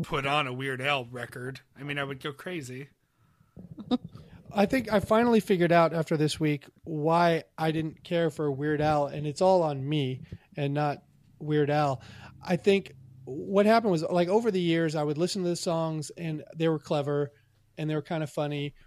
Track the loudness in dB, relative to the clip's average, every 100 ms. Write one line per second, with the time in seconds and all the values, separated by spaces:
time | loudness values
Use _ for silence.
0 | -6 -4 -2 -2 -2 -6 -6 -4 -2 -2
1 | -4 -10 -12 -10 -12 -12 _ -16 -10 -6
2 | -6 -8 -10 -10 -10 -10 -10 -14 -16 _
3 | _ _ _ _ _ -20 -20 -14 -6 -6
4 | -6 -20 -20 -20 -8 0 2 0 0 0
5 | 2 2 6 4 4 2 4 6 4 2
6 | 0 2 0 0 0 -2 -6 _ -10 -4
7 | 2 4 4 2 -2 -4 -2 0 -4 -8
8 | -4 0 0 0 -4 -2 -2 2 2 2
9 | 0 -2 -6 2 4 4 4 -2 -2 0
10 | 0 -4 -10 -18 _ -4 -2 0 -2 -4
11 | _ _ _ -14 -2 0 2 2 2 -2
12 | -8 -20 -20 -14 -4 0 2 2 0 -18
13 | -20 -20 -14 -12 -2 4 6 6 4 0
14 | 2 0 4 2 2 0 2 2 2 0
15 | -2 0 -2 0 -2 -2 -2 -2 -2 -4
16 | -8 -8 -6 -6 -8 -2 0 0 0 -2
17 | 0 -2 -2 _ _ _ _ -8 -4 -4
18 | -4 -6 -6 -4 -4 -4 -8 -10